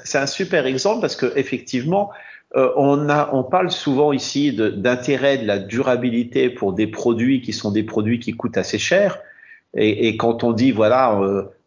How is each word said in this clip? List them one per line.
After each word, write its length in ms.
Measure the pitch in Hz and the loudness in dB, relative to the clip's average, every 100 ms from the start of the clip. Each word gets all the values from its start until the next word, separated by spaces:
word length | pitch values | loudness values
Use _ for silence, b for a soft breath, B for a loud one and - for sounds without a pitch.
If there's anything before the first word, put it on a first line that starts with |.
| - | -4
c'est 120 | 143 | -2
un 100 | 139 | -2
super 380 | - 185 175 131 | -4 -2 0 0
exemple 360 | 135 196 254 | 0 0 0
parce 140 | 165 - | -2 -2
que 180 | 123 147 | -2 0
effectivement, 760 | 135 - - 127 139 196 202 B B B B 135 | -2 -4 -4 -4 0 0 -2 B B B B 0
euh, 160 | 127 143 | 2 4
on 320 | 143 143 147 | 2 2 2
a, 200 | 147 139 | 2 2
on 100 | 135 | 0
parle 260 | 123 185 185 | 0 0 0
souvent 420 | - - 131 147 | -2 0 2 2
ici 420 | 135 - 139 147 | 0 -2 -2 0
de, 160 | 110 107 | 2 0
d'intérêt 680 | 101 123 123 123 135 139 135 | 0 0 0 0 0 2 0
de 80 | 107 | 0
la 140 | 98 | -2
durabilité 880 | 98 113 131 120 123 117 117 139 127 | -2 -2 0 0 0 -2 0 0 0
pour 240 | 123 101 | 0 -2
des 140 | 92 107 | 0 -2
produits 540 | 107 120 110 123 135 | -2 0 2 2 0
qui 100 | 117 | -2
sont 180 | 107 107 | -6 -2
des 120 | 104 | -2
produits 360 | 107 - 107 120 | -2 -2 -2 -2
qui 140 | 113 | -4
coûtent 240 | - 120 - | -6 -4 -4
assez 220 | 90 107 | -2 -4
cher. 400 | - 185 202 - B B B B B - | 0 2 2 -2 B B B B B 0
Et, 300 | 107 104 117 | 0 2 0
et 100 | 110 | 2
quand 260 | 113 113 | 0 0
on 80 | 120 | 0
dit, 200 | 107 131 | 2 2
voilà, 500 | 107 107 127 127 101 | 4 4 4 2 2
euh, 220 | 98 98 95 - | 2 0 -4 -12